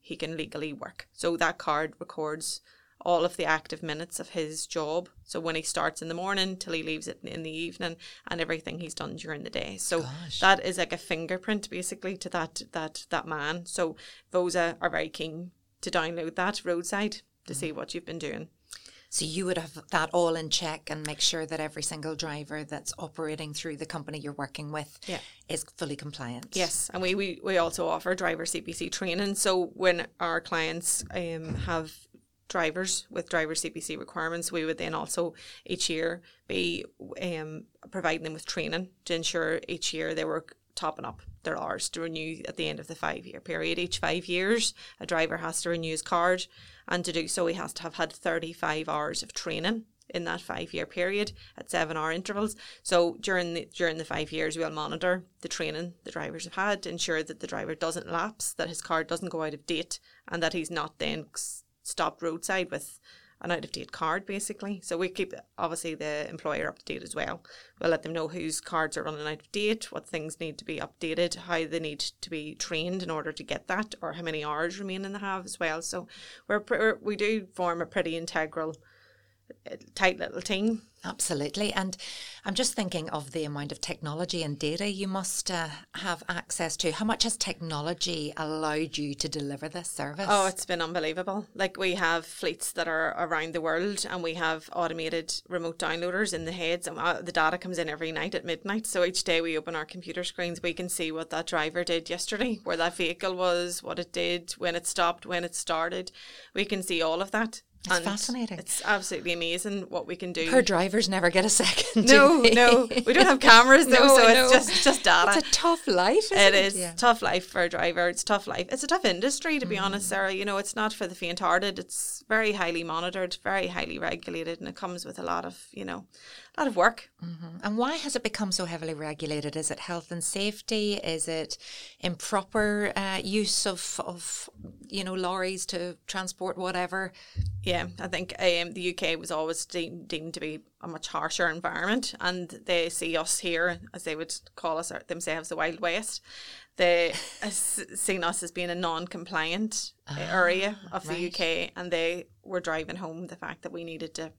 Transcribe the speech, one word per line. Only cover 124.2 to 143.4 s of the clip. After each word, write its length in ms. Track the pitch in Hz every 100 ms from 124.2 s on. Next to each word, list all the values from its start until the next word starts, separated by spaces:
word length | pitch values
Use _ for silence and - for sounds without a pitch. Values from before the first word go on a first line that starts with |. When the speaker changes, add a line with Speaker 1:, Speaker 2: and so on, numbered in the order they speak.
| - 170 165 170
Speaker 1:
and 80 | 180
it 80 | 180
comes 300 | 190 175 -
with 120 | 175
a 40 |
lot 240 | 175 170 170
of, 220 | - -
you 140 | - 95
know, 180 | 87 - - - - - -
a 20 |
lot 80 | 285
of 80 | 214
work. 320 | 233 233 - _
Speaker 2:
Mm-hmm. 360 | 170 165 165 170
And 160 | 202 214
why 160 | 247
has 200 | 320 294
it 80 | 254
become 300 | 226 214 208
so 140 | 185 180
heavily 260 | 170 160
regulated? 640 | 156 156 151 156 151 147 156
Is 140 | 151
it 80 | -
health 340 | - 170 160
and 100 | 175
safety? 720 | 160 196 202 208 - 220 208 202
Is 320 | - 165 165
it 280 | 160 156 - - - - -
improper, 920 | 175 175 - 208 190 220 208 208 208
uh, 260 | - 196 190
use 400 | 190 208 202 -
of, 360 | 208 180 - -
of, 460 | - 175 - - - - - - -
you 160 | 196
know, 120 | 185
lorries 500 | 185 180 185 185 190 -
to 300 | 180 175 165 -
transport 520 | 196 185 - 185 180
whatever? 560 | 185 180 180 185 190 190 - - - -
Speaker 1:
Yeah, 240 | - 175 180 -
I 80 | 180
think, 260 | 175 180 -
um, 320 | 185 170 170
the 80 | 185
U 140 | 180
K 200 | 175 160
was 160 | 165 165
always 340 | 156 156 165
de-, 260 | - 180 165
deemed 440 | 175 160 160 160
to 60 | 165
be 180 | 151 151 - _
a 80 | 170
much 180 | 160 -
harsher 420 | - 156 - 175
environment, 640 | 160 - 156 175 240 - -
and 280 | 180 180 175 - -
they 220 | 175 170
see 280 | 170 165 165
us 220 | 165
here, 400 | -